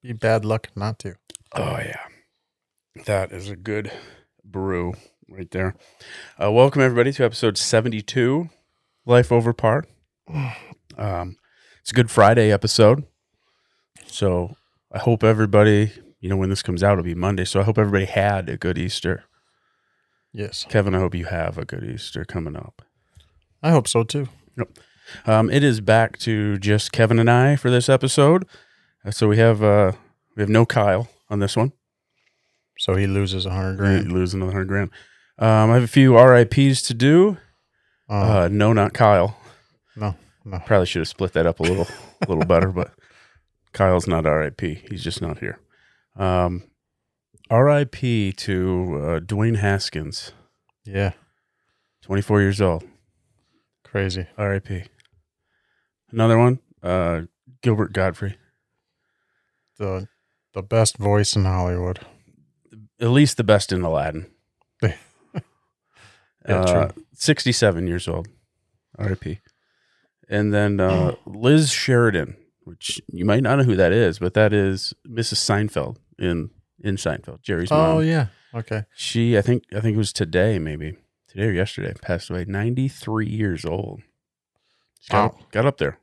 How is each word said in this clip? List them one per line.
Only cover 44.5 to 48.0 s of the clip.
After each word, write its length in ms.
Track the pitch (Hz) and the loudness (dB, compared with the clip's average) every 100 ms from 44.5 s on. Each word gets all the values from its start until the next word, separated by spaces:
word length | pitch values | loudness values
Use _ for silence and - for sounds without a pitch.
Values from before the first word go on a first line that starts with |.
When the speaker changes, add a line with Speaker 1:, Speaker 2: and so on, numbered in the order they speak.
Speaker 2:
P. 320 | - 85 76 - | -6 -10 -10 -14
He's 160 | 98 | -12
just 160 | 80 - | -10 -8
not 180 | 85 - | -10 -10
here. 180 | 50 - _ _ _ _ _ - | -12 -14 _ _ _ _ _ -6
Um, 460 | 95 90 90 90 - _ _ _ _ _ _ _ _ | -2 0 0 -4 -14 _ _ _ _ _ _ _ _
R 180 | - 139 | 2 4
I 160 | 147 | 2
P 480 | 143 - | -2 -6